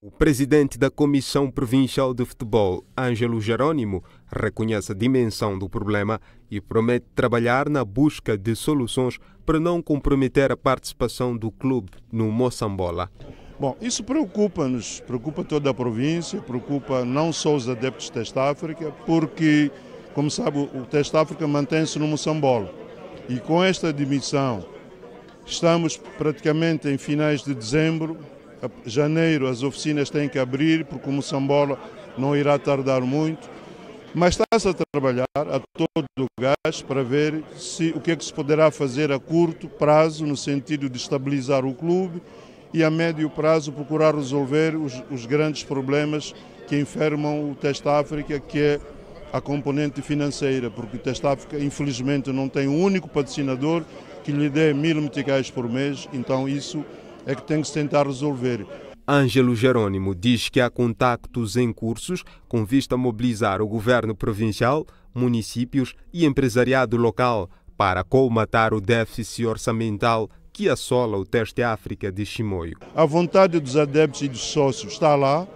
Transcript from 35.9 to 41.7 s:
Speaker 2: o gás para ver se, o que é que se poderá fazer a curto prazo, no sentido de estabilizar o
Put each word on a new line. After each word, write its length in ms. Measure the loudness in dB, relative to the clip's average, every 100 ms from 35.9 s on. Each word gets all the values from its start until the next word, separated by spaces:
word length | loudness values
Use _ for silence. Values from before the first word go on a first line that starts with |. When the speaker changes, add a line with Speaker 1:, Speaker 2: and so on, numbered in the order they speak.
| -2 -4 -4
Speaker 2:
o 80 | -6 -2
gás 440 | 0 2 0 -4
para 200 | -4 -2
ver 400 | 0 2 0 -2 -10 -14
se, 340 | -12 -2 -2 0
o 40 |
que 80 | -2
é 60 | -2
que 60 |
se 120 | -4
poderá 360 | -6 0 4 4
fazer 400 | 4 -4 0 0
a 60 | 0
curto 480 | 0 2 2 0 -12
prazo, 600 | -2 4 6 4 2 -4
no 100 | -4
sentido 540 | -2 -4 -2 -4 -4
de 80 | -6
estabilizar 680 | -4 -4 -2 -4 0 0
o 80 | 0